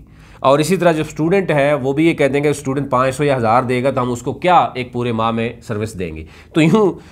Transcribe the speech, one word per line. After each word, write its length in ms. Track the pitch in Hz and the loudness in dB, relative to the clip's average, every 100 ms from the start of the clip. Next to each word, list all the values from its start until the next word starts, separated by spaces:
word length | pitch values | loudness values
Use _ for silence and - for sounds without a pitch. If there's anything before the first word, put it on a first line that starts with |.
| - - - - | -18 -20 -20 -2
और 180 | 135 143 | 2 2
इसी 160 | 151 185 | 2 2
तरह 140 | 175 | 2
जो 100 | 156 | 2
स्टूडेंट 480 | 156 - 165 196 165 | -2 -2 0 0 0
है, 240 | 147 143 147 | 0 0 0
वो 180 | 127 | -2
भी 120 | 139 165 | 0 0
ये 80 | |
कहते 200 | 151 139 | 2 0
हैं 140 | 143 147 | 2 0
कि 60 | |
स्टूडेंट 360 | 143 135 139 139 | -2 -4 -4 -2
पाँच 240 | 123 135 | 0 0
सौ 100 | 135 | 0
या 120 | 143 131 | -2 0
हज़ार 300 | 113 120 123 | 2 2 0
देगा, 260 | 123 135 | 0 0
तो 100 | 127 | -2
हम 80 | 123 | -2
उसको 240 | 120 147 | -4 -6
क्या 400 | 117 180 165 120 127 | -4 2 4 2 -2
एक 160 | 123 | -6
पूरे 200 | 120 120 | -4 -2
माह 180 | 113 113 | 0 0
में 300 | 113 117 120 | -2 -4 -6
सर्विस 340 | - 107 110 87 | -8 -6 -6 -6
देंगे। 320 | 85 78 80 - - - | -8 -8 -14 -18 -4 2
तो 60 | |
यूँ, 380 | 175 220 190 - - | 4 4 2 -2 -12